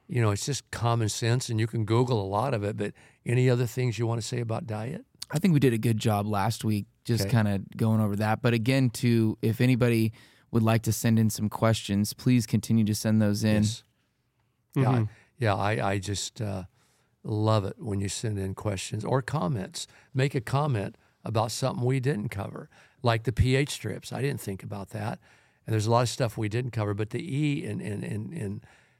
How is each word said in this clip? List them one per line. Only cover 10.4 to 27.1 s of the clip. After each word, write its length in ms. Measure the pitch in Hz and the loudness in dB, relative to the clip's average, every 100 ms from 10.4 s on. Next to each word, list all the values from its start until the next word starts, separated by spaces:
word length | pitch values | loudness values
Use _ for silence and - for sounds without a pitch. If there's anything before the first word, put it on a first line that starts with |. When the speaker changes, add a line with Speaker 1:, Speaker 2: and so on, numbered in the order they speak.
| _ | _
Speaker 2:
would 120 | 117 | 2
like 180 | 110 113 | 4 4
to 100 | 113 | 2
send 260 | 107 117 113 | 0 2 4
in 120 | 110 | 4
some 180 | - 107 | 0 -4
questions, 640 | - 113 110 - 101 104 | 2 2 2 0 0 0
please 320 | - - 123 110 | -2 2 2 2
continue 380 | 110 - 113 | -2 2 2
to 100 | 107 | 2
send 280 | 104 113 110 | 0 2 4
those 220 | 104 104 | 4 2
in. 180 | 110 107 | 2 4
Speaker 1:
Yes. 220 | 107 113 - _ _ _ _ _ _ _ _ | 2 -2 -10 _ _ _ _ _ _ _ _
Yeah, 160 | - 131 | 0 2
I, 40 | |
Speaker 3:
Mm-hmm. 100 | 123 110 - _ - | 2 0 -6 _ -2
Speaker 1:
yeah, 160 | 117 | 0
I, 360 | 98 101 113 104 | 2 0 0 0
I 60 | 98 | -2
just, 440 | 95 98 - - | -2 -6 -6 -8
uh, 220 | 107 95 92 _ _ _ _ _ | -6 -6 -10 _ _ _ _ _
love 420 | 147 107 107 110 | -6 0 4 4
it 120 | 95 - | 2 -6
when 220 | 143 98 | -6 -4
you 80 | 98 | -4
send 300 | - 113 101 | -4 -4 -4
in 160 | 95 | -4
questions 500 | 98 107 98 - 110 | -4 -4 -4 -6 -6
or 180 | - 127 | -2 -2
comments. 640 | 131 139 180 123 92 - - - _ | -2 -2 -2 -2 -6 -10 -14 -16 _
Make 200 | 131 135 | -2 0
a 60 | 139 | -2
comment 560 | - 135 151 117 95 - _ _ | -2 0 0 0 -2 -8 _ _
about 280 | - 113 113 | -4 0 0
something 320 | - 131 127 | -2 -4 -2
we 160 | 123 131 | 0 0
didn't 300 | 127 180 160 | 0 -2 -4
cover, 380 | 98 101 - 143 _ _ _ | -6 -8 -10 -16 _ _ _
like 200 | 120 113 | 0 0
the 80 | 113 | 2
P 220 | 110 127 | 2 4
H 160 | 131 143 | 2 0
strips. 420 | - 107 - - | -4 -8 -10 -8
I 100 | 113 | -4
didn't 180 | 135 120 | -4 -4
think 220 | - 95 | -8 -10
about 260 | 107 104 95 | -10 -12 -10
that. 300 | 107 104 117 _ _ _ _ - | -8 -6 -8 _ _ _ _ -4
And 60 | |
there's 120 | 110 107 | -2 2
a 40 | |
lot 100 | 117 | 2
of 60 | 123 | 2
stuff 280 | - 127 - | 0 -4 -2
we 120 | 107 | -4
didn't 220 | 113 127 | -4 -4
cover, 220 | 113 104 | -4 -2
but 160 | 101 107 | -2 -4